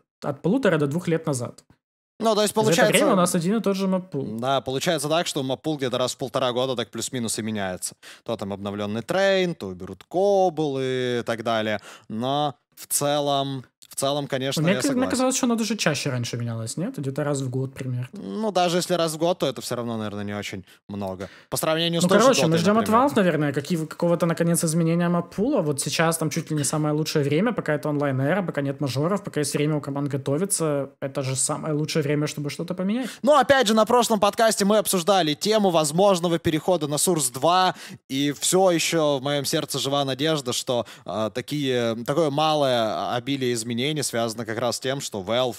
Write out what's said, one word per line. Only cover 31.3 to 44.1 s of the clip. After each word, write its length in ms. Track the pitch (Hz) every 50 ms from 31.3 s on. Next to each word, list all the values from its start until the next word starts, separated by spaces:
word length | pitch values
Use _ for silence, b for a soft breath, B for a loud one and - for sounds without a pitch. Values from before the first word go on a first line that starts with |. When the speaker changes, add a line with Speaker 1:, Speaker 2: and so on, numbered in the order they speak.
| 131
Speaker 1:
самое 380 | 131 - - 151 147 147 160 151
лучшее 300 | 147 151 151 - 165 135
время, 240 | 139 151 147 151
чтобы 220 | 147 - 156 143 143
что-то 260 | - - 170 - 180
поменять. 340 | 180 185 196 220 254 254 202 B B -
Speaker 2:
Ну, 100 | 262 302
опять 320 | 269 240 - 277 269 240
же, 60 | 190 220
на 120 | 220 220
прошлом 340 | - 240 247 226 - 226 196
подкасте 460 | 208 202 - - 226 226 202 - 202
мы 120 | 196 214
обсуждали 560 | 214 185 - - 185 160 185 196 185 160 151 147
тему 380 | - - 202 220 220 202 190
возможного 680 | 165 160 160 139 151 175 202 202 190 170 170 180 165
перехода 500 | 160 - 165 151 156 - 196 180 165 151
на 100 | 139 147
Source 360 | 143 - 190 175 156 135 123 123
два, 400 | 131 135 165 180 185 185 180 - B B B B B _ -
и 240 | 135 135 143 147 139
все 360 | - - - 180 185 196 185
еще 480 | 175 160 - - 170 165 156 147 143
в 60 | 131 131
моем 220 | 139 147 143 135
сердце 340 | - - 156 156 - - 131
жива 260 | 117 139 139 143 139
надежда, 480 | 135 131 123 147 160 160 147 123 123 117
что, 320 | - - - 123 117 107 B B B B
э, 260 | - 90 107 110 107 -
такие, 640 | 127 120 - 147 147 139 131 127 123 120 113 113 117 117
такое 240 | 135 139 170 165 143
малое 380 | 139 151 156 156 156 151 139 131 123 117 110 107 87 80 98 92 113
обилие 380 | 123 120 131 139 135 131 123 123
изменений 340 | 113 110 120 120 117 127 151 156 147 131
связано 420 | -